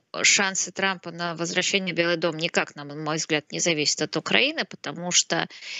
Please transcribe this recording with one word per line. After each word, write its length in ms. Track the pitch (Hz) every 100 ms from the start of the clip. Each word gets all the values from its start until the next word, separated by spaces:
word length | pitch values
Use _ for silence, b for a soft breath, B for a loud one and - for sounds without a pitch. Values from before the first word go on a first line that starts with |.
| _ -
шансы 480 | - - 196 190 -
Трампа 400 | 190 196 180 175
на 240 | 170 175 165
возвращение 580 | 170 180 180 196 185
в 40 | 165
Белый 200 | 170 170
дом 200 | 170 156
никак, 380 | 170 202 156 147
на 80 | 143
мой 300 | 147 151 160
взгляд, 340 | - 151 -
не 80 | 165
зависят 420 | 175 156 147 -
от 160 | 151 160
Украины, 480 | - 196 269 302 208
потому 460 | - 147 143 175
что 360 | - - 165 - B B B